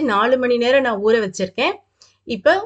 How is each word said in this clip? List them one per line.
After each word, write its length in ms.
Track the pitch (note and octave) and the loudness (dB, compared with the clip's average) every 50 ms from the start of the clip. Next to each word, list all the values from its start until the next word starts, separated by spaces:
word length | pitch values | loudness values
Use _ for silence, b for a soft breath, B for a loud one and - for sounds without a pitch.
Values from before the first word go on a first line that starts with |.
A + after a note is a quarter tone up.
| D#4 | 0
நாலு 320 | A#3+ G#3 G3+ A3 B3 C4 C4 | 0 0 0 2 2 2 2
மணி 180 | B3+ B3 B3 A#3 | 2 0 0 0
நேரம் 280 | A#3 B3 C4 C#4 C4 | 2 2 2 2 2
நான் 160 | A#3+ A3 G3 | 0 -2 -2
ஊற 120 | G#3 A3 A3+ A3+ | 0 2 2 2
வச்சிருக்கேன். 540 | G#3 F#3+ - - F#3 F#3 - - C4+ F4+ G4+ - _ _ _ b b b b b _ - | 0 -2 -4 -6 -8 -6 -4 -4 -2 -2 -4 -6 _ _ _ b b b b b _ -10
இப்போ 240 | A#3 G3 - D4 F4 G4 G#4+ | -6 0 2 2 2 2 -2